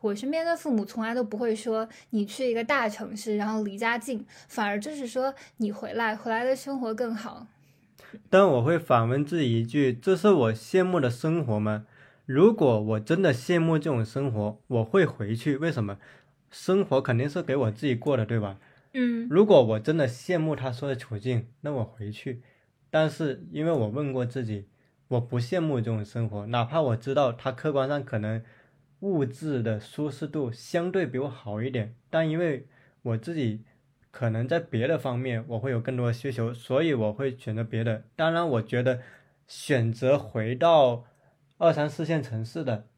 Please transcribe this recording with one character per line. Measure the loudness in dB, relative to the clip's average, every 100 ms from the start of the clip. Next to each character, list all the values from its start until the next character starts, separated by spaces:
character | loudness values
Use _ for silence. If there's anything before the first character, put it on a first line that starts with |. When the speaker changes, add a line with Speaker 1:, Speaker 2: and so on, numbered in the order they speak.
Speaker 1:
我 | -4
身 | -4 -4
边 | -2
的 | -2
父 | -2 0
母 | 0
从 | 0 -6
来 | -4
都 | -2
不 | -4 -2
会 | -2 -2
说 | -2 -2 -4 -10 -4
你 | -2 -2
去 | -2 -2
一 |
个 | 0
大 | 0 0 0
城 | -4 -10 -8
市， | -4 -2
然 | 0
后 | -2
离 | -4 -2
家 | -2 -2
近， | -4 -8 -8 -20 -12
反 | -4 -2
而 | -2
就 | -6
是 | -8 -6
说 | -2 -2 -4 -18 _
你 | -6
回 | -4 -8
来， | -2 -2
回 | -2 -2
来 | -2
的 | 0
生 | -2 -2 -6
活 | -4
更 | -4 -4
好。 | -4 -8 -14 -20 _ _ _ _ _ -20 -20 4
Speaker 2:
但 | 8 8
我 | 6
会 | 4 2
反 | 4 4 4
问 | 0
自 | 0 0
己 | 2 2
一 |
句： | 0 2 0
这 | 0 0
是 | 4 6
我 | 6 4
羡 | 0 0 2
慕 | 2 2
的 | 0
生 | 0 0 0
活 | 0 0
吗？ | 0 -2 -6 -20 -20 _ -2
如 | 6 6
果 | 6 4 4
我 | 2 -2
真 | 0 2
的 | 2
羡 | 2 2 2
慕 | 4 2
这 |
种 | 0 -2
生 | -2 -2 -2
活， | -2 -2 -6 _
我 | -2
会 | 2 2 2
回 | 0 -4
去。 | -2 -2 0
为 | -2
什 | -2
么？ | -4 -6 -16 -20 _ _ _
生 | -10 0 2
活 | 4 2
肯 | 2 0
定 | 0
是 | -4
给 | -2 0
我 | 0
自 | 0 -2
己 |
过 | 0 0
的， | 0 2
对 | 0
吧？ | -2 -8 -18 _ _
Speaker 1:
嗯。 | -2 0 0 0
Speaker 2:
如 | 4
果 | 8 8
我 | 8 2
真 | 0 0
的 | 0
羡 | -2 -4 -2
慕 | 0 -2
他 | -6
说 | -6 -6
的 | -6
处 | -6 -8
境， | -2 -2 -4 _
那 | -6
我 | -4
回 | -4 -8 -12
去。 | -10 -10 -10 -14 _ _ _ _
但 | 0 0
是 | 0 -4 -4 -8
因 | -4 0
为 |
我 | 0 0
问 | -2 -4
过 | -2
自 | -4 -4
己， | -6 -6 -10 _ _ _ _
我 | -4
不 | -2 -4
羡 | -2 0
慕 | 0 0
这 |
种 | -2 -4
生 | -4 -4 -4
活， | -4 -4
哪 | -2
怕 | 0 0
我 | 2 0
知 | 0
道 | 2 2
他 | 0 -6
客 | -4 -2
观 | 0 0
上 | -2
可 | -2 -4
能 | -2 -4 -8 -20 _ _ _ _
物 | -2 0
质 | 0 -4 -4 -2
的 | 0 -2
舒 | -6 -6 -6
适 | -4 -6
度 | -4 -4
相 | -6 -4 -2 0
对 | 0 -2
比 | -2
我 | -6
好 | -8 -8 -4
一 | -4
点， | -4 -6 -10 _
但 | 0 0
因 | 0
为 | 0 -2 -8 _ _ _
我 | -4 -4
自 | -4
己 | -2 -2 -2 -10 _ _ _ _
可 | -4 -2
能 | -2 0
在 | -2
别 | -2 -2 0
的 | 0
方 | 0 -4
面 | -2 -4 -4
我 | -4
会 | -2
有 | -2
更 | -2
多 | -2 0
的 |
需 | -2 -4
求， | -2 -4
所 | -4 -2 2
以 | 2
我 | 2 0
会 | 0 -4 -4
选 | -6
择 | -4
别 | -4 -2
的。 | -2 -2 -6
当 | -2 0
然， | 2 0
我 | 0
觉 | 0 0
得 | 0 0 -6 -20 _ _ _
选 | -16 -2 0 0
择 | 0 2 2
回 | 0 -4 -4
到 | 2 6 8 6 4 -8 _ _ _ _ _
二 | 2
三 | 4 -2
四 | -2 -2
线 | -2
城 | -2 -6
市 | -6 -6
的 | -4 -4 -6